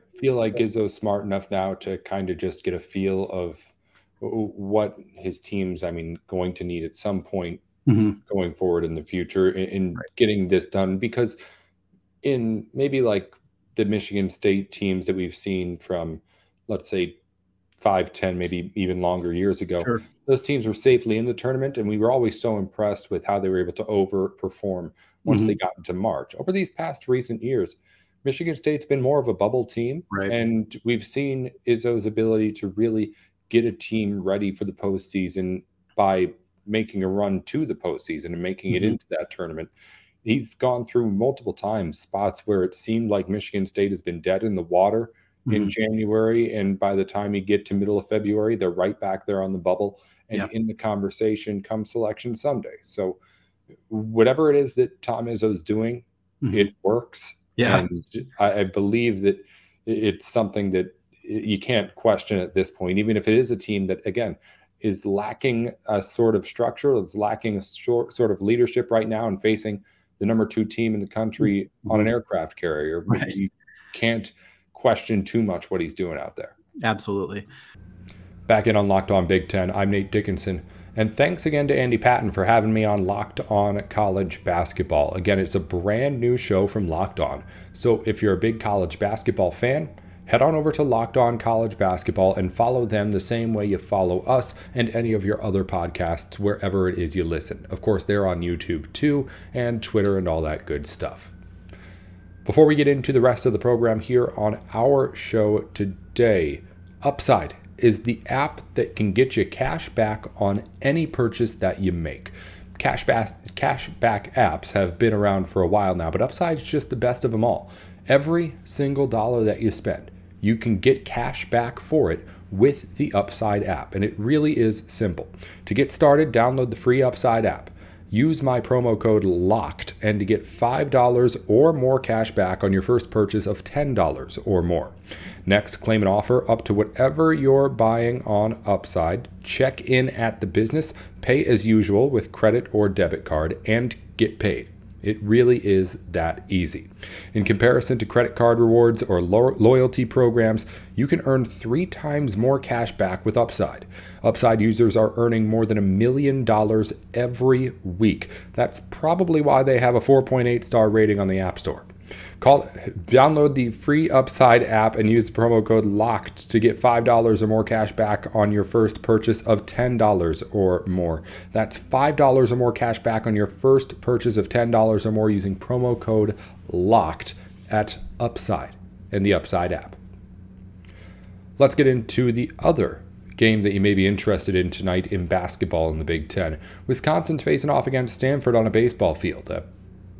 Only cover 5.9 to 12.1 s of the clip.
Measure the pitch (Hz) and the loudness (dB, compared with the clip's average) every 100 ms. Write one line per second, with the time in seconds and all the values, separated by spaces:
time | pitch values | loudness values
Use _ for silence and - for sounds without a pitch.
5.9 | 85 82 85 _ 92 90 90 87 85 80 | -8 -10 -12 _ -4 -4 -6 -8 -6 -8
6.9 | - 104 98 - 98 87 87 _ _ - | -8 -6 -6 -6 -6 -6 -10 _ _ 2
7.9 | 110 107 101 - 98 90 78 92 85 82 | 2 2 -2 -6 -4 -4 -2 -2 0 -2
8.9 | 80 76 92 82 95 92 95 95 98 92 | -6 -8 -8 -4 0 0 0 -4 -4 -4
9.9 | 82 - - 110 104 90 92 - 98 95 | -6 -12 0 0 2 0 0 0 -2 -2
10.9 | 95 113 123 113 - - _ _ _ _ | -2 -4 -4 -4 -6 -20 _ _ _ _
11.9 | _ _ | _ _